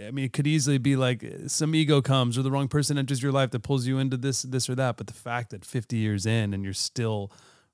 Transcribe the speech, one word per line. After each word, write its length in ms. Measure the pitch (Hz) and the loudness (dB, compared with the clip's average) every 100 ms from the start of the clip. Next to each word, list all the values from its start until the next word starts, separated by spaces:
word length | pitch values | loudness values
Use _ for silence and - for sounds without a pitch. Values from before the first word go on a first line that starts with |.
| 104 | -8
I 60 | |
mean, 120 | 139 | -4
it 80 | 131 | -2
could 140 | - 143 | 0 2
easily 320 | 156 143 139 | 2 2 2
be 160 | 135 | 4
like, 300 | 135 127 123 | 2 2 0
uh, 240 | 120 92 131 | -6 -10 -4
some 260 | - 156 | -2 2
ego 260 | 160 151 147 | 2 4 4
comes 380 | 127 135 120 117 | 6 4 2 0
or 40 | |
the 80 | 135 | 0
wrong 160 | 139 135 | 0 0
person 280 | 147 139 143 | 0 0 0
enters 240 | 131 131 | 0 -2
your 120 | 139 | 0
life 180 | 139 131 | 2 2
that 100 | 127 | 0
pulls 260 | - 135 123 | 0 0 0
you 100 | 131 | 0
into 180 | 135 127 | 0 0
this, 260 | 135 127 | -2 -2
this 260 | 131 127 123 | -2 -2 -2
or 60 | 127 | 0
that. 200 | 131 117 | -2 -2
But 120 | 104 | -10
the 60 | |
fact 360 | - 120 120 117 | -12 -6 -6 -6
that 140 | 98 | -12
fifty 320 | - 131 - 113 | -6 -6 -2 0
years 300 | 107 101 110 | 0 0 2
in 280 | 113 104 | 2 0
and 80 | 98 | -2
you're 100 | 98 | -4
still 580 | 95 - - 113 104 101 - - _ _ | -4 -6 -4 -2 -4 -6 -14 -20 _ _